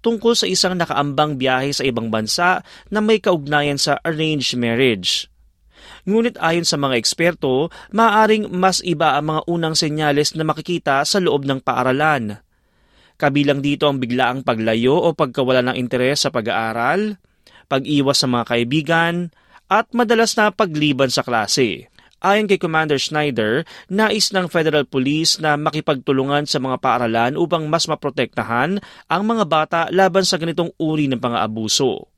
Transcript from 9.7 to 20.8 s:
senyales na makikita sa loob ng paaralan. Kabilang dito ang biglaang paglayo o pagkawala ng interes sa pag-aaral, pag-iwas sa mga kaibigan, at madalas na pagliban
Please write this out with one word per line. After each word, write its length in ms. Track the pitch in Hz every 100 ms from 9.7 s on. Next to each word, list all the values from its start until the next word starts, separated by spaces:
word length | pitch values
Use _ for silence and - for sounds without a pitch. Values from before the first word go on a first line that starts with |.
senyales 640 | 160 156 151 151 143 147 156
na 80 |
makikita 560 | 156 151 156 175 - 139 139
sa 80 | 208
loob 240 | 175 143 139
ng 160 | 135
paaralan. 720 | - 123 127 131 156 143 107 104 _ _ _ _ _ _ _ -
Kabilang 480 | 147 139 143 143
dito 240 | 139 143 151
ang 80 | 139
biglaang 480 | 123 123 123 131
paglayo 560 | 131 117 110 113 120 156
o 160 | 170 156
pagkawala 480 | 147 123 127 127 123
ng 80 | 127
interes 480 | 123 127 127 143 143
sa 0 |
pag-aaral, 880 | 127 110 101 113 113 120 175 214 202 _ _ _ - -
pag-iwas 480 | 135 139 147 139 139
sa 80 | 135
mga 160 | 123
kaibigan, 880 | 117 120 120 151 151 165 170 175 175 - _ - -
at 160 | 202 - 233
madalas 400 | 233 226 226 -
na 160 | 214
pagliban 560 | 208 202 151